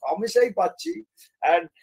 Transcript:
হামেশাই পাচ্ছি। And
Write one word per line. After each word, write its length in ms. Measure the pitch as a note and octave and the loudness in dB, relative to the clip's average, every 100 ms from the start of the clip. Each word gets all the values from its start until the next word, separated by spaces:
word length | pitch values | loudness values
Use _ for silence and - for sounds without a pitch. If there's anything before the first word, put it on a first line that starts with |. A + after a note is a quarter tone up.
| C3+ | -6
হামেশাই 420 | F3+ A3+ A#3+ A#3+ | -4 0 2 2
পাচ্ছি। 400 | G3 F3+ - E4 E4 - _ - - | 0 -2 -4 -10 -10 -14 _ -20 -4
And 220 | D#3 E3+ E3 _ | 0 0 0 _